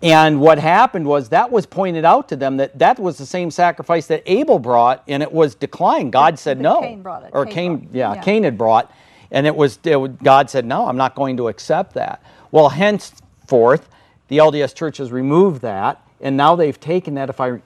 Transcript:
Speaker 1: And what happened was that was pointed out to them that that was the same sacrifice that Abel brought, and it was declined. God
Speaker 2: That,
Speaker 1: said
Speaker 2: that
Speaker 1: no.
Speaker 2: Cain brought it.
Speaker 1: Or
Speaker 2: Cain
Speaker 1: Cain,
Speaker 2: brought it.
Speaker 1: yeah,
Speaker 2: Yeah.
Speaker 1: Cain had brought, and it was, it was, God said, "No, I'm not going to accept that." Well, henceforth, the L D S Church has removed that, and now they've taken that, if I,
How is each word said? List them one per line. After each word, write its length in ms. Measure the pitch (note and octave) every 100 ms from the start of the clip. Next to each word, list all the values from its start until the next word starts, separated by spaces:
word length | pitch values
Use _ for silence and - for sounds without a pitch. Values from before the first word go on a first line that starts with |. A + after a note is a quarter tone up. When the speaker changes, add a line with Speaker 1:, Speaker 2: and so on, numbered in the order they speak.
Speaker 1:
And 380 | E3+ D#3 D#3 D3
what 180 | D#3 D3+
happened 480 | D#3 F#3+ B3 F#3 C#3+
was 220 | C#3+ A2+
that 220 | E3 B3
was 160 | A#3 -
pointed 380 | - F#3+ E3
out 240 | E3 A#3+ -
to 60 | D3+
them 200 | C3+ C3+
that 220 | C#3 -
that 200 | F3 B3+
was 200 | F#3 C#3+
the 80 | C3+
same 240 | F3+ F3
sacrifice 560 | D#3+ F3 E3 D#3 E3+ -
that 160 | D#3 -
Abel 320 | G3+ D#4 F#3+
brought, 440 | A#2+ A#2+ A#2+ C3 -
and 160 | C#3
it 80 | D3+
was 240 | D#3+ D3+
declined. 580 | - C#3 - F#3 - C#3
God 220 | B2+ D#3
Speaker 2:
That, 40 | D#3+
Speaker 1:
said 200 | D3+ C3
Speaker 2:
that 40 |
Speaker 1:
no. 180 | D3 D#4
Speaker 2:
Cain 220 | A#3+ G#3+
brought 220 | F#3 D#3
it. 60 | -
Speaker 1:
Or 100 | C#3
Speaker 2:
Cain 100 | C3+
Speaker 1:
Cain, 220 | E3 F3+ D3
Speaker 2:
brought 140 | -
it. 60 | B2+
Speaker 1:
yeah, 180 | A2+
Speaker 2:
Yeah. 80 | G2+
Speaker 1:
Cain 200 | F#3 A3
had 140 | F3 G#2+
brought, 340 | A2+ A2+ - _ _ _ -
and 160 | C3+ D3
it 80 |
was, 240 | D3+ C#3+ -
it 120 | D#3+ C#3+
was, 160 | C3+ B2
God 260 | C3+ C3+ C3+
said, 140 | C3
"No, 220 | A#2 D#3 A#3
I'm 100 | B2+
not 180 | C3
going 220 | - C3+ B2+
to 120 | A2+
accept 460 | - - D#3+ G3
that." 280 | - G#2 - _ _ _
Well, 200 | D#3 C#3+
henceforth, 1160 | C#3 G#3 G#3 - - _ _ - B2+ A#2 D#3 - _ _ _ -
the 100 | C#3+
L 120 | D#3
D 120 | D3
S 100 | C3+
Church 240 | - D#3+ -
has 160 | C3
removed 480 | B2 C3+ D#3+ G3 C3+
that, 420 | A#2 F#2+ A#2 - _ _
and 140 | C#3 C3+
now 180 | D3
they've 240 | F3 D3+ -
taken 360 | D3 F3+ E3+
that, 140 | C#3 C3+
if 120 | C3
I, 200 | B2+ A#2+